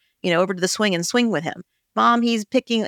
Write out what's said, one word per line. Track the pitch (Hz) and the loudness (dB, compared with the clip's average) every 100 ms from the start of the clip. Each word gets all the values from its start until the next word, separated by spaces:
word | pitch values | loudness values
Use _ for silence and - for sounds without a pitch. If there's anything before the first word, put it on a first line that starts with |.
| _ _ | _ _
you | 180 | 0
know, | 165 | 2
over | 185 | 2
to | 190 | 0
the | 180 | -2
swing | - 214 | 0 0
and | 175 175 | 0 -2
swing | 247 233 | 0 0
with | 165 | -2
him? | 160 - - _ _ - | -4 -10 -16 _ _ 0
"Mom, | 226 240 | 2 2
he's | 233 226 | 2 -2
picking, | 208 262 - 226 | 0 -2 0 -2